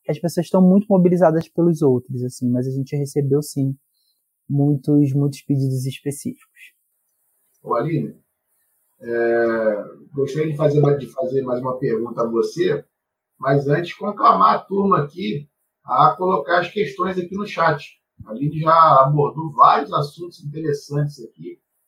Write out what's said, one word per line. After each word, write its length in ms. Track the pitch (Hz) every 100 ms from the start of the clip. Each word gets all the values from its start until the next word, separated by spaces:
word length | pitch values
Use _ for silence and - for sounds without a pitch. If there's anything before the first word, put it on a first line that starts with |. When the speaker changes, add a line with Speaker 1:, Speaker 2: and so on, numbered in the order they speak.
| -
Speaker 1:
As 100 | 151
pessoas 280 | 170 170 160
estão 160 | 190
muito 240 | 185 190 202
mobilizadas 600 | 190 180 175 175 160 160
pelos 320 | - 170 156
outros, 420 | 151 127 123 131
assim, 260 | 123 - 123
mas 160 | 123 131
a 60 |
gente 240 | 135 131 147
recebeu, 460 | 139 151 139 139
sim, 340 | 147 - 135 135 _ _ _ _ _ _ -
muitos, 640 | 139 143 143 - 147 143
muitos 280 | 139 143 143
pedidos 440 | - 143 135 131 131
específicos. 880 | 135 143 139 - - _ _ - _ _ _ _ _ _ _ _ _
Speaker 2:
Ô, 120 | -
Aline, 420 | 120 143 151 - - _ _ _ _ _ _ _ _
é, 840 | 120 117 117 117 117 113 110 104 101 - -
gostaria 360 | 139 135 151 156
de 60 | 147
fazer, 420 | 156 147 143 139
de 80 | 120
fazer 340 | - 131 135
mais 180 | 127 123
uma 180 | 131 -
pergunta 440 | 135 113 117 117
a 80 | 117
você, 560 | 113 107 151 180 143 - _ _ _ _ _
mas 300 | 135 143 139
antes 260 | 156 180
conclamar 600 | - 208 - - 190 190 -
a 40 |
turma 440 | - 196 196 180
aqui 460 | 147 175 208 160 143 _ _ _
a 320 | - 127 151 156
colocar 440 | 185 185 170 175
as 100 | 175
questões 480 | 208 - - 190 185
aqui 180 | 175 196
no 100 | 208
chat. 560 | - 165 147 - _ _ - -
A 40 |
Aline 300 | 110 147 160
já 420 | 160 165 160 143
abordou 500 | 139 147 143 147 160
vários 400 | - 143 - -
assuntos 500 | 160 143 - - - 147
interessantes 760 | 156 156 143 - 143 147 - -
aqui, 340 | - - - _ _